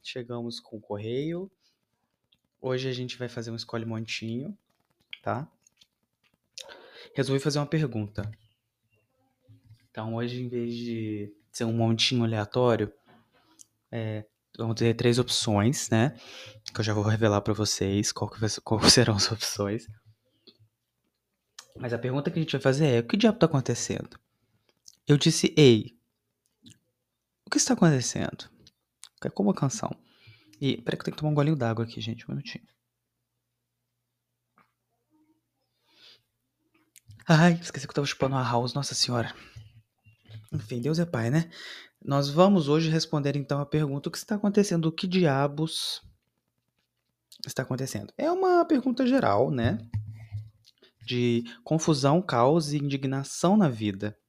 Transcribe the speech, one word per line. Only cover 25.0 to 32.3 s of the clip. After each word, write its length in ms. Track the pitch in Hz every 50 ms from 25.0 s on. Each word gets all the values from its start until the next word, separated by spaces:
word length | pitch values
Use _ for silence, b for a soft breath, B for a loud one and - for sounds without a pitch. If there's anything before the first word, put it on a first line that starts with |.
| _
Eu 80 | - 147
disse, 380 | 143 - 165 160 - - - -
"Ei, 400 | - 151 127 117 107 - - _ _ _ _ _ _ _ _ _ _ _ _ _ _ _ - - _ _ _ _ _ _ _ _ _ _ _ _ _ _
o 40 | -
que 60 | -
está 160 | 294 - - 254
acontecendo?" 760 | 233 190 165 147 131 123 - - - - - - - - - _ _ _ - _ _ _ _ _ _ - - _ _ -
É 60 | -
como 220 | - - 196 208
a 20 | 190
canção. 380 | - - 135 - - - - - _ b b b b b b b b b b b _
E, 220 | 143 135 - -
peraí 160 | - - -
que 40 | -
eu 40 | -
tenho 100 | - -
que 40 | -
tomar 120 | 151 151
um 40 | 151
golinho 200 | 147 143 151 160
d'água 300 | 143 120 113 113 110 117
aqui, 160 | 117 - 113
gente, 240 | 113 110 117 117 -
um 80 | -